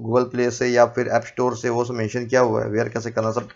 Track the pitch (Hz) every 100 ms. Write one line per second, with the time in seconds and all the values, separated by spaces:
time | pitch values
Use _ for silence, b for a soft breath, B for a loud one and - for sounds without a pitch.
0 | 113 123 123 123 120 117 123 120 113 127
1 | 117 117 - - 123 113 123 120 120 120
2 | 107 123 117 127 120 113 113 107 110 113
3 | 113 113 110 113 98